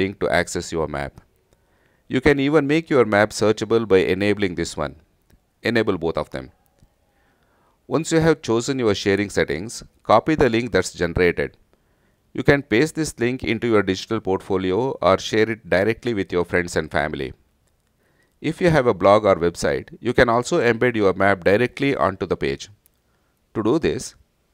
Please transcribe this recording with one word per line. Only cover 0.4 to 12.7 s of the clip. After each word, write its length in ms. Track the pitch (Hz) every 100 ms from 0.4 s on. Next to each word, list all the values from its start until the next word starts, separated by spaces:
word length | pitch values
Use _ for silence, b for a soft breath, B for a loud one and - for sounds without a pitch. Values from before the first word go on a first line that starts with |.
| 87 90 82 82
your 100 | 76 71
map. 220 | 69 - _ _ _ _ _ _ _ _ - 123
You 40 | 151
can 160 | 139
even 260 | 139 156 139
make 200 | 156 160
your 100 | 143 107 104
map 180 | 107 -
searchable 480 | 107 110 107 113 110
by 60 | 95 78
enabling 400 | 92 101 101 98 82
this 160 | 82 -
one. 100 | 71 69 _ _ _ _ _ _ 113
Enable 280 | 113 107 92 82
both 160 | 78
of 60 | 76 65
them. 120 | 67 _ _ _ _ _ _ _ _ _ _ _ _ _ - 127
Once 180 | 160 160
you 60 | 160
have 180 | 151 -
chosen 340 | 113 120 135 113
your 100 | 101
sharing 340 | 101 98 101 -
settings, 420 | 82 76 110 - - _ -
copy 260 | 107 - 156
the 80 | 135 113
link 120 | 120
that's 240 | 92 90 -
generated. 560 | 87 82 87 85 69 - _ _ _ _ _ _ _
You 160 | - 127
can 140 | 143 -